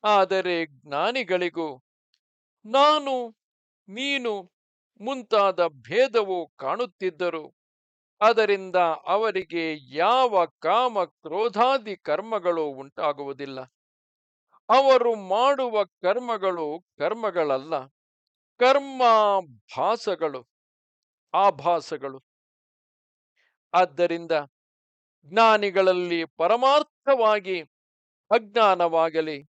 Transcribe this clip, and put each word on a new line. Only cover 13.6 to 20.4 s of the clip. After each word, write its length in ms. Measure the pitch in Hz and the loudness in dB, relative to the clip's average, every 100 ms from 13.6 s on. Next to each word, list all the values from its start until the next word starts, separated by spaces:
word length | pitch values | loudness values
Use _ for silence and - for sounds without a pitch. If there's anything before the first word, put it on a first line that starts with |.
| 131 _ _ _ _ _ _ _ _ _ _ | -16 _ _ _ _ _ _ _ _ _ _
ಅವರು 460 | 247 277 262 240 | 4 6 6 4
ಮಾಡುವ 720 | 220 190 196 254 277 254 214 | -2 -2 0 2 2 0 -2
ಕರ್ಮಗಳು 960 | 190 _ 180 214 247 220 190 180 151 156 _ _ | -4 _ -2 -2 -4 -4 -2 -4 -6 -8 _ _
ಕರ್ಮಗಳಲ್ಲ, 880 | 151 220 220 175 151 135 143 156 131 _ _ _ _ _ _ _ | -6 -4 -4 -2 0 -2 -4 -8 -8 _ _ _ _ _ _ _
ಕರ್ಮಾಭಾಸಗಳು, 1900 | 247 269 277 262 247 220 214 196 170 117 _ - 160 226 - 175 160 135 | 2 2 0 0 2 4 4 2 -2 -16 _ -4 -2 -2 -4 -4 -4 -6